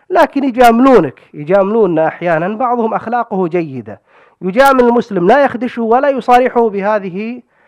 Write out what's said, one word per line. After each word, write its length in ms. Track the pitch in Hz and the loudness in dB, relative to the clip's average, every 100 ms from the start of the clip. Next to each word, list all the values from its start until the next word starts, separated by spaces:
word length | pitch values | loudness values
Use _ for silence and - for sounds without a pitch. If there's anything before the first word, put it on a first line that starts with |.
| - | -4
لكن 340 | 359 294 277 | 0 0 0
يجاملونك، 800 | 277 233 240 226 269 233 151 - _ | -4 4 4 6 6 4 2 -6 _
يجاملوننا 720 | 151 147 196 190 226 190 156 160 | -14 -2 0 2 0 0 0 -2
أحيانا، 500 | - 170 160 180 220 | -2 -2 -2 -2 -4
بعضهم 360 | 247 240 226 | -4 -2 -2
أخلاقه 540 | 196 226 240 226 190 180 | -4 -4 -6 -4 -4 -4
جيدة، 540 | 175 160 131 107 98 _ _ _ _ | -4 -6 -10 -14 -20 _ _ _ _
يجامل 420 | 180 208 277 262 | -6 2 2 4
المسلم، 440 | 240 240 - 190 175 | 2 2 -2 -2 2
لا 160 | 277 | 4
يخدشه 380 | 277 220 247 240 | 2 -2 -8 -6
ولا 280 | 226 247 285 | 0 0 0
يصارحه 600 | 269 254 247 254 240 226 | -2 2 2 2 0 -2
بهذه 720 | 196 202 214 190 185 226 247 _ _ | -2 -2 -4 -4 -10 -10 -12 _ _